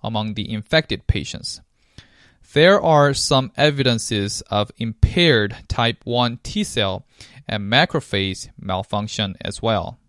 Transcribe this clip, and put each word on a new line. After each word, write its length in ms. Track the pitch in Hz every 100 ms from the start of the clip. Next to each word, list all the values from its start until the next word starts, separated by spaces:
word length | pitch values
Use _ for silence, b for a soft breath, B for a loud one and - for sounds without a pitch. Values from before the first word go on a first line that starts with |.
among 340 | 107 113 107
the 140 | 107 104
infected 600 | 107 107 160 160 - _
patients. 520 | - 71 - - - _ _ b b b b b b _
There 280 | - 165 202
are 340 | - 151 143
some 360 | 135 - 135 131 -
evidences 840 | 147 143 127 117 - 107 101 -
of 280 | - 104 104 -
impaired 800 | 113 110 - - 175 123 104 - -
type 360 | - 117 117
one 340 | - 120 120 117
T 180 | - -
cell 420 | 208 - 98 95 - B B B -
and 200 | 110 101
macrophage 800 | 120 175 160 - 101 98 92 - -
malfunction 760 | 98 92 95 104 107 - 104 92
as 200 | - 98
well. 380 | 110 107 85 -